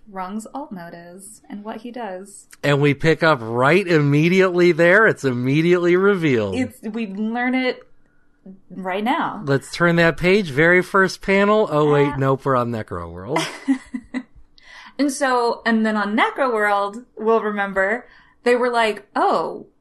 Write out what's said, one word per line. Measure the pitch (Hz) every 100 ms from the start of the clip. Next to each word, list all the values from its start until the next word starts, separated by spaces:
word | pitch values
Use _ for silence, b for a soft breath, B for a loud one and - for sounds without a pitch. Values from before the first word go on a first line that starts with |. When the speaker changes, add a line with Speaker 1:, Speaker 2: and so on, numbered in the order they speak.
| -
Speaker 1:
Rung's | 190 185 208 220
alt | 269 -
mode | 180 170
is | 170 175 185 190 - -
and | 202
what | 208 226
he | 240
does. | 240 220 185 196 - - -
Speaker 2:
And | 143 143
we | 143
pick | 139 160 156
up | 165 143
right | 113 117 131 175
immediately | 180 160 143 147 165 185 185 175 175
there. | 156 170 196 214
It's | -
immediately | 135 123 127 147 165 175 170 180
revealed. | 196 196 160 120 101
Speaker 1:
It's, | 240 254 -
we | 220 214 220
learn | 196 214 240 247 254
it | 254 240 - - _ _ _ _ 190 190 -
right | 185 185 190
now. | 214 311 175 -
Speaker 2:
Let's | 147 139 -
turn | - 170 170
that | 165 -
page. | 175 202 175
Very | 131 165 180
first | 180 196 185 -
panel. | - 196 202 214 214
Oh, | 151 151
wait, | 147 143
Speaker 1:
Uh, | 139
Speaker 2:
nope, | 135 135
we're | 139
on | 127 120
Necro | 113 107 90 85
World. | 87 98 160 - - -
Speaker 1:
<laughs> | 262 - 254 - 254 - - - _ B B B -
And | 285
so, | 262 269 247 233 -
and | 233 226 220
then | 214
on | 202 220
Necro | 415 - 269
World, | 220 208 202 202 220 247 -
we'll | 220 226
remember, | 208 208 196 190 190 240 b b b b
they | 240
were | 247 247
like, | 233 220 202 - -
"Oh, | 381 214 160 - - _